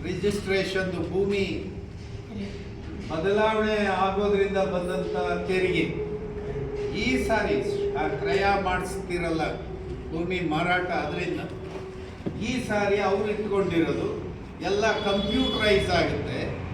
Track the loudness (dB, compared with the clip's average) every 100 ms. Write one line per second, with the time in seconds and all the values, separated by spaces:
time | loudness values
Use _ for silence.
0 | -4 0 0 0 0 0 2 0 0 -2
1 | 0 2 2 2 0 -2 -6 -8 -10 -10
2 | -10 -10 -8 -6 -6 -8 -10 -10 -10 -8
3 | -4 0 2 4 4 4 2 2 2 2
4 | 2 2 4 4 4 4 2 0 0 -2
5 | -2 0 0 0 0 2 2 2 2 0
6 | -4 -4 -6 -6 -6 -4 -4 -4 -4 -2
7 | 0 0 2 2 2 2 0 0 -2 0
8 | -2 0 0 2 4 2 2 0 -2 -6
9 | -4 -2 0 0 0 -4 -8 -8 -8 -8
10 | -6 -4 -2 0 0 0 2 2 2 -2
11 | -2 -4 -2 -4 -6 -8 -10 -10 -10 -10
12 | -12 -8 -6 -4 -2 -2 0 0 2 4
13 | 4 2 0 -2 0 2 2 2 2 2
14 | -2 -4 -6 -10 -12 -6 0 2 2 2
15 | 2 0 2 2 2 2 4 4 4 2
16 | 2 0 -2 -4 -4 -6 -8